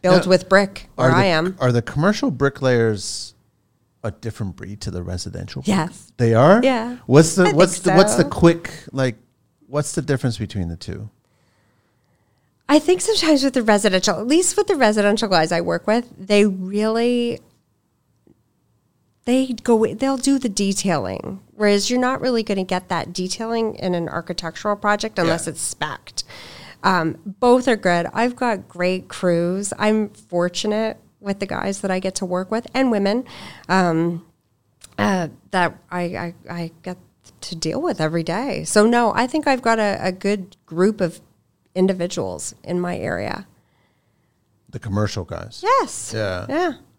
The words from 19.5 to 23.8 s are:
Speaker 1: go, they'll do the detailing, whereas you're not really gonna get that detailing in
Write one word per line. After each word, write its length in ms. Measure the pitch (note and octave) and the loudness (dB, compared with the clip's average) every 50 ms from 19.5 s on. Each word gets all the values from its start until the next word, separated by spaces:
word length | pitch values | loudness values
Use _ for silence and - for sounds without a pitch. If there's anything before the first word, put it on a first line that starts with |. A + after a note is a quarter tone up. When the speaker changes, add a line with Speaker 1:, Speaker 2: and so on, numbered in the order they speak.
Speaker 1:
go, 340 | B3 - - - A#3 G#3+ A3+ - A3+ | -4 -6 0 2 2 2 2 0 -2
they'll 220 | A3 C4+ C4+ C4+ | -2 -2 -2 -2
do 220 | B3+ - C#4 C#4 C4 | 0 0 0 0 2
the 100 | B3+ A#3 | 0 -2
detailing, 920 | G3 - G3+ G3 G3 - - G3 E3+ C#3+ G2 F#2 F#2+ - - - G3 G3 - _ _ | -2 0 0 0 -2 -2 0 0 0 0 -2 -4 -6 -8 -8 -10 -12 -12 -16 _ _
whereas 340 | - G#3+ G#3 G3+ G3+ G3+ - | 0 2 2 2 2 2 0
you're 100 | B3 B3+ | 0 0
not 200 | B3+ B3 C4 - | 0 0 -2 -2
really 220 | - C4 B3 A3+ | -2 -2 -2 -2
gonna 220 | A3 A3 G3+ F#3+ F#3 | -2 -2 -2 -2 -2
get 240 | F#3 F#3 F3+ F3+ - | -2 -4 -4 -4 -4
that 240 | F#3 E3 - - | -6 -6 -6 -6
detailing 640 | F3+ - F3+ F#3 - - A3+ A3+ A#3 A#3 A3+ G#3+ - | -6 -6 -6 -6 -6 -8 -6 -4 -2 -2 -2 -4 -4
in 180 | - | -4